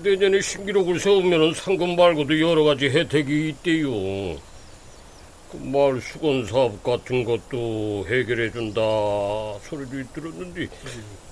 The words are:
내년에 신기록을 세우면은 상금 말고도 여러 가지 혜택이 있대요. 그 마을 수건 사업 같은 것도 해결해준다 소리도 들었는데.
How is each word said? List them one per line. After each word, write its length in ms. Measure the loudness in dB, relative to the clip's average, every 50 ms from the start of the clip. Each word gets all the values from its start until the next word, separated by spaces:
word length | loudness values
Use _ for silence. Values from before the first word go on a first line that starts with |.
내년에 400 | 0 2 2 4 4 4 4 2
신기록을 580 | 2 -2 -6 -6 -4 0 2 2 2 2 0 2
세우면은 540 | 2 4 4 4 4 4 4 6 4 4 2
상금 420 | 0 -2 -2 0 0 0 2 4
말고도 440 | 6 6 6 6 4 2 2 2 2
여러 220 | 4 4 4 6 6
가지 240 | 4 4 2 2 2
혜택이 600 | 2 2 2 2 0 0 2 0 0 0 0 -2
있대요. 400 | -4 -4 -2 0 0 0 0 -2 -2 -2 -2 -2 -4 -4 -4 -6 -6 -8 -12 -16 -20 -20 -20 -20 -20 -20 -20 -20 -20 -20 -20 -20 -20 -20 -20 -20 -20 -20 -20 -16
그 60 | -14
마을 440 | -12 -8 -2 0 2 2 2 2 -2
수건 440 | -6 -10 -8 -4 -2 0 0 0 -2
사업 360 | 0 0 0 0 0 -2 -4 -2
같은 400 | -2 -2 -2 -2 -2 -2 -2 0
것도 840 | 0 -2 -4 -4 -6 -8 -6 -4 -4 -4 -4 -4 -4 -4 -4 -4
해결해준다 760 | -2 -2 -2 0 -2 -2 -2 -2 -4 -4 -6 -6 -4 -2 0 0 2 2 0 0 0 0 0 -2 -2 -2 -4 -6 -8 -10 -12 -12 -12
소리도 420 | -12 -10 -10 -10 -10 -10 -10 -10 -12
들었는데. 540 | -12 -12 -12 -12 -12 -12 -10 -10 -8 -8 -10 -10 -14 -14 -14 -14 -14 -16 -16 -18 -18 -20 -20